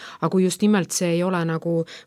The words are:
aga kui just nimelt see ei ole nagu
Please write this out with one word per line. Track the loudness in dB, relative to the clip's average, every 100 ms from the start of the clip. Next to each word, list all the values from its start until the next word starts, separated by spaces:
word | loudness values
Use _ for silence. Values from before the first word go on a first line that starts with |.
| -18 -6
aga | 0
kui | 2
just | 2 2 2
nimelt | 4 2
see | -2 0 0
ei |
ole | 0 -2 -2
nagu | -2 -2 -2 -2 -10